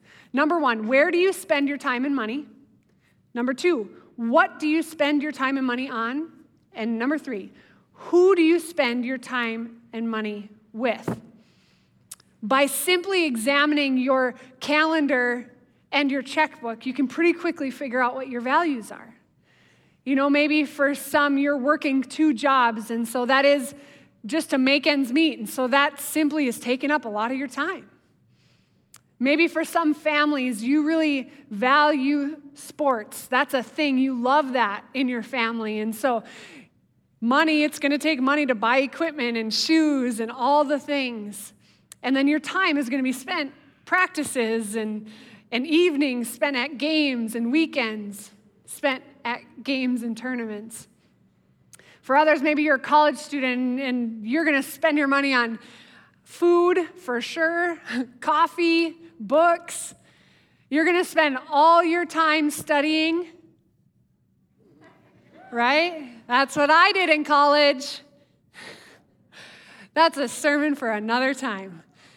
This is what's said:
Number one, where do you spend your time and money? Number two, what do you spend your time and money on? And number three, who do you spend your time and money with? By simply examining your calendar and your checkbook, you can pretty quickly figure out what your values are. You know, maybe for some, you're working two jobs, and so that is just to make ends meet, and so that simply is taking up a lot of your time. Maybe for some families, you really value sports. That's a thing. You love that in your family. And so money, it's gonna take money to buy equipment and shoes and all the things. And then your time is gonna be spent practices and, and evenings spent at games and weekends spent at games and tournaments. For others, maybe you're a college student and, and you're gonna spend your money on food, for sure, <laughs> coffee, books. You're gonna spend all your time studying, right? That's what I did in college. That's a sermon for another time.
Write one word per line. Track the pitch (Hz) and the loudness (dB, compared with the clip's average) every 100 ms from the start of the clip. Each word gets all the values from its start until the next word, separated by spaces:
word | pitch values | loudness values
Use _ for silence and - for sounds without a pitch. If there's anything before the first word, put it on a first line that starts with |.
| _ - _ | _ -20 _
Number | 254 302 339 | -2 0 2
one, | 277 226 214 | 2 0 2
where | 262 330 | 2 4
do | 349 | 4
you | 370 | 2
spend | 359 - 294 277 | 0 -2 0 0
your | 285 | -2
time | 285 247 | -4 -2
and | 277 | -2
money? | 277 214 269 294 - _ _ _ _ _ _ _ | -2 -4 -6 -10 -20 _ _ _ _ _ _ _
Number | 240 247 | -6 -4
two, | 262 359 294 202 - - - | -2 0 0 -4 -14 -20 -8
what | 226 285 370 - | 0 4 2 0
do | 302 | -2
you | 311 | 0
spend | 320 320 285 294 | -2 -2 0 0
your | 294 | -2
time | - 262 269 | -4 -4 -2
and | 262 | -2
money | 240 262 | -4 -6
on? | 240 226 277 330 - _ _ _ | -6 -6 -6 -8 -14 _ _ _
And | - 226 226 | -8 -6 -2
number | 247 302 | -2 -4
three, | 277 214 202 - _ _ _ | -4 -10 -12 -20 _ _ _
who | _ - 349 370 | _ 0 4 6
do | 359 | 6
you | 320 339 | 4 2
spend | - - 254 240 | 0 -2 0 0
your | 240 262 | -4 -6
time | - 247 233 226 233 - _ | -6 -4 -4 -6 -10 -14 _
and | 226 226 | -8 -6
money | 220 214 208 208 - _ | -4 -6 -8 -14 -20 _
with? | 220 247 208 - - - - _ _ _ _ _ _ - - _ _ | -4 -2 -2 -6 -10 -12 -20 _ _ _ _ _ _ -20 -20 _ _
By | 208 269 277 | 0 2 2
simply | - - 359 370 381 320 | 0 0 0 2 0 0
examining | 233 226 285 294 294 277 254 | 0 0 2 2 2 2 0
your | 254 262 254 240 - - | 2 2 0 -4 -18 -14
calendar | - 302 320 320 285 262 247 240 - - _ _ - | -2 2 2 2 2 0 0 -2 -6 -20 _ _ -6
and | 277 285 | -2 0
your | 269 | -2
checkbook, | - - 302 - 233 226 254 | -4 -2 -2 -2 -10 -8 -8
you | |
can | 247 254 | -4 -4
pretty | - 339 | 0 0
quickly | 339 339 330 269 | 2 -2 -4 -6
figure | 254 285 247 | -8 -6 -2
out | 247 | -2
what | 262 269 | -2 -8
your | 240 | -6
values | 240 294 349 262 202 | 0 0 0 -4 -8
are. | - - - _ _ _ _ _ _ _ _ | -16 -20 -20 _ _ _ _ _ _ _ _
You | - | -2
know, | 269 285 | 0 4
maybe | 285 302 302 | 4 4 2
for | 285 - 285 | 0 0 0
some, | 285 - 302 285 277 | 0 -2 2 2 2
you're | 285 285 | 0 0
working | 254 302 302 269 | 0 0 0 -2
two | 247 - 311 | -2 0 0
jobs, | 226 277 269 240 226 202 | 2 2 4 2 0 -6
and | 233 233 | -6 -4
so | 254 247 | -4 2
that | 269 | 4
is | 277 285 240 - - - _ _ | 4 4 0 -12 -20 -20 _ _
just | 214 311 - | -6 -4 -2
to | 277 | 0
make | 262 277 311 | 2 2 2
ends | 294 247 | 0 0
meet, | 269 320 226 | 2 2 0
and | 208 | -8
so | - 254 | -4 0
that | 269 285 294 | 2 2 -2
simply | - 302 302 302 269 | -6 -2 0 0 -2
is | 233 | -4
taking | 247 254 285 | -4 -4 0
up | 294 | -2
a | 233 | -2
lot | 208 226 | -6 -4
of | 262 | -4
your | 277 | -8
time. | - 311 339 - _ _ _ _ _ _ _ _ _ _ - _ - | -6 -6 -6 -12 _ _ _ _ _ _ _ _ _ _ -20 _ -4
Maybe | 262 302 339 | 0 2 2
for | 320 | 0
some | 330 339 320 | -2 0 0
families, | 294 302 294 294 294 254 214 | 0 0 0 2 0 -2 -4
you | 226 302 302 | 0 0 2
really | 320 311 277 254 - - | 0 0 -2 -6 -16 -14
value | 208 247 285 302 302 269 294 285 311 - | -2 2 4 4 2 0 0 -2 -8 -16
sports. | - - - 285 240 208 - - | -20 -18 -4 0 0 -4 -16 -4
That's | 254 285 | -2 0
a | 262 | -2
thing. | - - 294 262 | -4 -4 0 0
You | 269 254 | 0 0
love | 254 285 277 | 2 2 2
that | 254 214 208 - | 0 -2 -2 -10
in | 254 262 | -4 -4
your | 247 | -4
family. | - 254 226 233 220 214 | -6 -4 -2 -2 -6 -4
And | 214 | -6
so | 220 277 233 - - - - - _ _ _ _ - | -4 -2 -2 -6 -20 -20 -20 -20 _ _ _ _ -6
money, | 226 277 320 302 | 0 2 4 2
it's | 294 - | 0 -2
gonna | 277 285 | -2 0
take | 302 285 | 0 0
money | 262 294 285 | 0 0 0
to | |
buy | 226 226 262 | 0 0 2
equipment | 277 - 330 294 240 233 | 0 -2 -6 -2 -4 -2
and | 220 | -4
shoes | 208 - 320 311 277 247 220 | -4 2 2 4 2 -2 -4
and | 226 | -6
all | 247 254 294 | -2 2 4
the | 285 285 | 4 0
things. | 285 285 254 233 208 202 - _ _ _ _ - | -2 -4 -4 -6 -12 -14 -18 _ _ _ _ -10
And | 247 269 | -2 2
then | 277 | 2
your | 302 | 2
time | - 359 381 294 | -2 0 0 0
is | 233 | -2
gonna | 269 | -2
be | 262 | -2
spent | 262 - 359 196 - _ _ | -4 -6 -6 -6 -10 _ _
practices | - 359 370 311 294 262 226 226 208 | -2 0 0 -2 -6 -2 -2 -2 -4
and, | 220 214 214 214 - - - - | -6 -6 -8 -12 -20 -20 -20 -8
and | 233 294 | -6 2
evenings | 320 359 285 294 247 233 | 4 4 2 0 -2 -6
spent | - 294 269 | -2 -2 -2
at | 269 262 | -4 -4
games | 294 311 285 247 226 | -2 0 0 -2 -4
and | 233 233 | -4 0
weekends | 294 320 294 226 214 202 202 - _ _ _ | 2 0 0 -4 -4 -10 -12 -18 _ _ _
spent | - - 285 262 - - | -20 -4 -2 -2 -8 -14
at | 233 240 - - | -10 -10 -10 -16
games | 233 269 254 247 | -6 -2 0 -2
and | 233 220 | -4 -8
tournaments. | 254 247 226 208 226 - - _ _ _ _ _ _ _ _ _ - - | -8 -8 -8 -10 -14 -18 -20 _ _ _ _ _ _ _ _ _ -20 -16
For | - 269 | 0 4
others, | 311 302 | 4 4
maybe | 294 302 | 2 2
you're | 302 269 | 2 0
a | |
college | - 294 302 262 | 4 4 6 2
student | - 285 262 | -6 -4 -2
and, | 247 254 254 | -2 -2 -4
and | 277 247 233 226 214 | -4 -4 -4 -8 -4
you're | 294 320 | 0 2
gonna | 277 | 0
spend | 277 - 320 294 | -2 -2 0 2
your | 277 | 2
money | 277 277 | 2 2
on | 254 233 226 - - - - _ _ | 0 0 -4 -14 -20 -20 -20 _ _
food, | _ - 349 349 349 359 320 - | _ 0 4 4 4 2 -2 -8
for | - 240 | -6 -6
sure, | 233 339 320 339 349 330 - 240 | -6 -2 -2 0 -2 -4 -8 -8
<laughs> | 240 - | -8 -6
coffee, | 302 302 320 - 339 330 330 320 - - | 0 2 2 2 0 2 0 -4 -20 -14
books. | 202 285 339 339 - - - - _ _ _ _ _ _ - | 0 4 4 2 -4 -12 -12 -16 _ _ _ _ _ _ -4
You're | 294 | 0
gonna | 330 359 | 2 2
spend | 359 320 302 254 - | 0 2 2 0 -2
all | 285 320 339 | 4 6 6
your | 339 349 349 | 4 0 -2
time | 311 320 311 302 | 0 2 2 0
studying, | - - 294 302 311 320 330 349 - _ _ _ _ _ _ _ _ _ _ _ _ _ _ - _ _ _ _ - - | -2 -2 0 2 0 0 -2 -4 -14 _ _ _ _ _ _ _ _ _ _ _ _ _ _ -20 _ _ _ _ -20 -10
right? | 240 240 294 349 320 262 240 - | -2 2 2 0 -4 -14 -18 -2
That's | 247 269 302 | 0 0 0
what | 285 | 4
I | 320 381 | 6 6
did | 381 359 | 4 2
in | 302 | 2
college. | 294 294 285 294 285 262 - - - _ _ _ _ - - - - - _ _ _ - - - - - - | 2 4 6 6 4 2 -4 -14 -16 _ _ _ _ -20 -20 -20 -20 -20 _ _ _ -20 -20 -20 -20 -20 -8
That's | 294 330 285 | 2 2 2
a | 254 | -6
sermon | - 302 285 302 277 | -2 0 2 0 -2
for | 233 | -2
another | 214 214 240 262 | -4 -2 -2 0
time. | 269 262 196 196 165 - _ _ | -2 -6 -8 -10 -18 -20 _ _